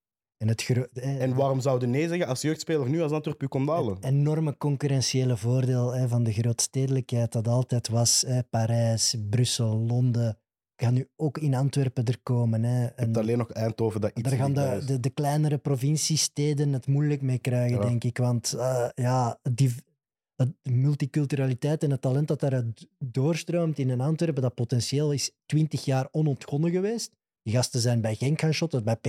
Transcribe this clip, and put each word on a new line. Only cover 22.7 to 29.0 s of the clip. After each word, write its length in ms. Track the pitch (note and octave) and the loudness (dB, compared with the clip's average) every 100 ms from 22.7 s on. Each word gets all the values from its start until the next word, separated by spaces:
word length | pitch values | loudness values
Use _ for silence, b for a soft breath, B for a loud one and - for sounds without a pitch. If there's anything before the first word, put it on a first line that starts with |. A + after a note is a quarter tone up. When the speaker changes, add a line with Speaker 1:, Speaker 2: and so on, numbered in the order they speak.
| - - - | -6 -14 -12
Speaker 1:
doorstroomt 800 | C3 C3 C#3 E3 - E3+ E3 C#3+ | -6 0 0 0 -2 0 0 0
in 100 | C3 | 0
een 100 | B2 | 0
Antwerpen, 420 | C#3 D#3+ E3+ C#3 | 0 0 0 0
dat 120 | B2 | -2
potentieel 580 | - A#2 B2 - C#3 D3+ | -2 -2 0 0 0 0
is 180 | C#3+ - _ - | -2 -4 _ -2
twintig 380 | D3 D#3 C#3 | 0 2 -2
jaar 240 | - C3 C3 | 0 0 0
onontgonnen 600 | D#3 D#3 C3+ - C#3+ E3+ | 0 0 -2 -4 -2 0
geweest. 420 | F3+ G3+ A#3 - _ _ _ | 0 -2 -4 -8 _ _ _
Die 120 | - | -2
gasten 260 | A#2+ A#2+ B2+ | 0 0 0
zijn 200 | A#2+ A#2+ | 0 0
bij 140 | A2 | 0
Genk 260 | A2 C3 D#3 | -2 -2 0
gaan 120 | D#3+ | 0
shotten, 320 | D3+ E3 C3 | 0 0 -2
bij 120 | A2 | 0
P 100 | A2+ | -2